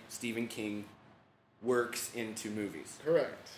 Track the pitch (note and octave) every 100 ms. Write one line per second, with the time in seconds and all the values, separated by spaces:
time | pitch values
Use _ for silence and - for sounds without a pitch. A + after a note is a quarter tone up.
0 | - - A#2 A2+ A#2 A#2+ G#2+ G#2 G2 -
1 | - - - _ _ _ A#2 B2 A#2 -
2 | - A#2+ A2 G#2+ G#2+ G#2+ G2 D#2 - -
3 | D3+ E3 B2+ - -